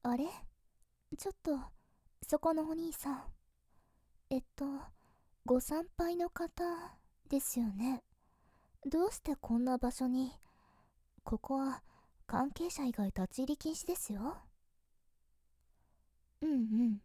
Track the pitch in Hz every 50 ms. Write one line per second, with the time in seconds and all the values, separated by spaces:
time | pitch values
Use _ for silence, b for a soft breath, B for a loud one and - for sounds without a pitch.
0 | _ 240 240 247 277 339 - - - - - _ _ - _ _ - _ _ _
1 | _ _ - - - 392 381 _ _ 330 302 269 254 - - - _ _ _ _
2 | _ - _ _ - - - 302 - 330 330 311 311 311 320 320 330 330 311 -
3 | - 277 277 262 - - - - _ _ _ _ _ _ _ - _ _ _ _
4 | _ _ _ - _ _ 269 262 - - _ - 277 277 277 277 - - b b
5 | b b b b b b b b b - 247 254 - - 302 311 339 349 - -
6 | 349 339 349 349 339 349 - - 349 330 - - 349 349 349 330 339 - - -
7 | _ - _ _ _ - - 277 269 - - 247 240 220 196 196 226 254 269 240
8 | - _ b b b b b b b b b b b b b b - 277 269 320
9 | 339 415 - - _ - 294 - - - 226 233 240 254 254 254 - 240 247 -
10 | 254 254 254 254 262 254 - - b b b b b b b b b b b b
11 | b _ _ - _ - - 220 - - 269 269 269 269 262 - b b b b
12 | b b b b b _ - - 262 285 285 - 330 349 - - 285 254 233 -
13 | 208 196 - - 190 190 - - 262 262 294 - - 311 320 - - - 349 -
14 | - - 214 196 214 269 339 - - - _ _ _ _ _ _ _ _ _ _
15 | _ _ _ _ _ _ _ _ _ _ _ _ _ _ _ _ _ _ _ _
16 | _ _ _ _ _ _ _ _ - 311 302 262 226 220 214 220 240 240 214 202
17 | -